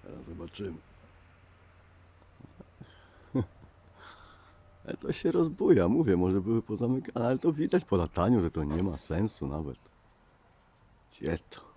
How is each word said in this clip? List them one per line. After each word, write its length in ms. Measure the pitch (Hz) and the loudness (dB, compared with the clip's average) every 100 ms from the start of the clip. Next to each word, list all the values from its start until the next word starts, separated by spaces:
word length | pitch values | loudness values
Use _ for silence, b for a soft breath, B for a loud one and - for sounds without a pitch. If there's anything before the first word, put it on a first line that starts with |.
Teraz 220 | - 69 69 | -16 -16 -14
zobaczymy. 520 | 82 82 - 101 80 - - - - - - - - - - - - - - - - - - - - B B B B B 131 | -12 -12 -10 -10 -10 -16 -20 -20 -20 -20 -20 -20 -20 -20 -20 -20 -20 -20 -20 -20 -20 -20 -20 -20 -20 B B B B B -4
<laughs> 80 | 113 - - - - - B B B B B B - - - | -4 -8 -20 -20 -20 -20 B B B B B B -20 -20 -12
Ale 120 | - | -10
to 160 | - | -6
się 180 | - 196 | -2 0
rozbuja, 560 | 175 165 165 214 147 87 | 2 0 2 4 6 6
mówię, 300 | 131 147 87 | 4 4 4
może 240 | 90 95 | 4 2
były 200 | 95 113 | 0 -2
pozamykane, 640 | - 107 120 131 - - 117 | -2 -4 -2 -2 -4 -2 0
ale 120 | 131 | 2
to 160 | 170 | 0
widać 320 | 151 175 180 - | 0 0 0 2
po 100 | 95 | 0
lataniu, 460 | 82 - 90 120 | 0 2 4 4
że 100 | 82 | 2
to 120 | 82 | -2
nie 200 | 73 78 | -2 0
ma 140 | 95 73 | -2 -4
sensu 500 | - 80 107 - 69 | -4 -2 -2 -4 -6
nawet. 320 | 73 73 64 - _ _ _ _ _ _ _ _ _ _ _ _ | -6 -8 -10 -18 _ _ _ _ _ _ _ _ _ _ _ _
Gdzie 260 | - - 82 | -8 -4 -4
to? 240 | - - - | -6 -20 -20